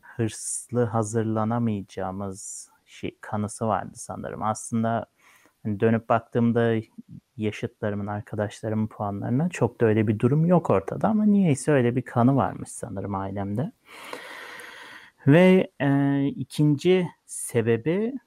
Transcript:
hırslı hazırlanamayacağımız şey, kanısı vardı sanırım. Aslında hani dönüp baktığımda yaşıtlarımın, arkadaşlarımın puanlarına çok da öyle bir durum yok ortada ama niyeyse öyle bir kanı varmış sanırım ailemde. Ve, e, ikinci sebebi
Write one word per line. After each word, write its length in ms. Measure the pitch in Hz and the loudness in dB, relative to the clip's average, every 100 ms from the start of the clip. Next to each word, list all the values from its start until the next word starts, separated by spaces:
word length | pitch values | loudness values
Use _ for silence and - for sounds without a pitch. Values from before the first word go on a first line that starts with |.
hırslı 840 | - - 110 - - - - 120 | -20 -4 -4 -4 -10 -10 -6 -2
hazırlanamayacağımız 1900 | 120 113 107 113 110 110 110 117 117 104 95 - 95 95 101 95 - - - _ _ | 0 0 -2 -2 -2 -2 -2 0 0 -2 -6 -8 -8 -6 -8 -10 -14 -16 -18 _ _
şey, 320 | - - - | -12 -12 -12
kanısı 460 | - 104 104 - 113 | -8 -6 -6 -4 -2
vardı 260 | 95 - | -2 -4
sanırım. 480 | - - 101 - - | -14 -14 -10 -10 -6
Aslında 640 | 107 107 - 117 113 113 - _ _ _ _ _ | -4 -4 -4 -2 -2 -2 -6 _ _ _ _ _
hani 180 | 113 101 | -8 0
dönüp 280 | 113 113 - | 2 2 2
baktığımda 680 | 117 - 123 117 117 117 113 107 - - - _ - | 0 0 0 2 2 2 0 -4 -18 -20 -20 _ -6
yaşıtlarımın, 680 | 107 - 123 _ 107 101 101 | -6 -4 -10 _ -6 -4 -6
arkadaşlarımın 800 | 104 - 107 104 - 113 107 110 | -8 -8 -4 -4 -4 -4 -2 -4
puanlarına 600 | - 104 101 113 123 175 | -4 -6 -4 -2 0 -2
çok 320 | - 120 - | 0 -2 2
da 60 | 113 | 2
öyle 220 | 107 110 | 4 2
bir 100 | 107 | 2
durum 280 | 120 147 165 | 2 2 4
yok 240 | 180 - | 4 4
ortada 380 | 95 - - - | 0 0 -2 0
ama 160 | 220 | 2
niyeyse 480 | 214 202 185 135 - | 4 4 4 2 2
öyle 240 | 143 120 123 | 4 4 0
bir 60 | |
kanı 340 | - - 120 139 | -2 2 4 4
varmış 320 | 95 - - | 0 -2 -12
sanırım 460 | - - 98 101 | -12 -10 -8 -6
ailemde. 580 | 98 98 101 98 104 170 _ _ - - - - - - - - - - - - _ - | -6 -6 -6 -4 -4 -6 _ _ -20 -16 -16 -16 -16 -16 -16 -18 -18 -20 -20 -20 _ 6
Ve, 440 | 151 185 185 - _ | 8 8 6 4 _
e, 460 | 139 139 139 139 139 | 0 2 2 2 0
ikinci 840 | 143 131 - 151 143 175 185 170 - _ | -4 -10 2 2 4 2 2 0 -8 _
sebebi 880 | - - 120 113 113 117 185 226 277 | -14 -4 0 2 0 0 -2 -2 -6